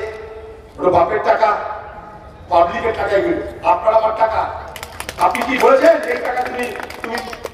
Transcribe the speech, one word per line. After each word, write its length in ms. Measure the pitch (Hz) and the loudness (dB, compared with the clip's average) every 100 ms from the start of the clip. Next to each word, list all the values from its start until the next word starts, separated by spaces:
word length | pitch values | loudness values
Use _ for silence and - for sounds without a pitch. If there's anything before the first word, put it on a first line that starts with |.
| - - - - - - - - | 0 -10 -14 -16 -16 -18 -18 -2
ওটা 120 | 185 | 2
বাপের 280 | - - 214 | 4 2 0
টাকা, 320 | 233 226 214 202 - - - - - - - - - | 2 4 4 2 -4 -10 -12 -16 -18 -18 -20 -16 0
পাবলিকের 440 | 175 170 - 156 - | 4 4 2 -2 -2
টাকা, 200 | 196 196 | 0 2
এগুলো 520 | 170 160 - - 165 | 2 -2 -4 -4 0
আপনার 260 | 170 - | 2 4
আমার 180 | 220 220 220 | 4 2 2
টাকা। 320 | 220 - - - - - - - - - | 0 0 -4 -6 -12 -14 -14 -14 -10 0
আপনি 240 | 175 240 | 0 0
কি 160 | 254 262 | -2 2
বলেছেন 400 | 247 269 320 320 | 6 6 6 4
যে 100 | - | 2
এই 60 | - | -4
টাকা 260 | - - | -4 -4
তুমি, 300 | - 247 247 - - - | -4 -4 -6 -8 -12 -10
তুমি 140 | 226 233 233 - - | -8 -8 -8 -10 -12